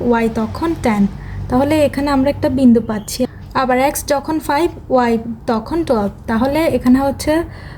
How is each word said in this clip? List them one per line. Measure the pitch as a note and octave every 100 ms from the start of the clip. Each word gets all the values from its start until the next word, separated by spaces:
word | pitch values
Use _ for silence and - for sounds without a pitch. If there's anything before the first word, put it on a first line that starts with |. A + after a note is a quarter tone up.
ওয়াই | A#3+ A#3 A3+ A3+
তখন | A3 - E4 D#4+
টেন, | A#3+ G#3 G3+ - - - -
তাহলে | B3+ C#4+ D#4 C#4
এখানে | C#4 C#4+
আমরা | C4+ C4+
একটা | C#4 D4
বিন্দু | C4 B3+ A#3
পাচ্ছি। | A3+ G#3+ - - B3+ - -
আবার | C4+ B3+ B3+
এক্স | C#4 C#4+ -
যখন | C#4 D4+ D#4
ফাইভ, | - D4 E4+ - -
ওয়াই | B3+ A#3+ A3+ A#3 A3+ -
তখন | A3+ A3 E4
টুয়েলভ, | D#4+ A3+ G3+ - -
তাহলে | A3+ C4+ D4+ D#4+
এখানে | B3 A#3+ C4
হচ্ছে | C#4 C4+ D4+ D#4+ E4 - -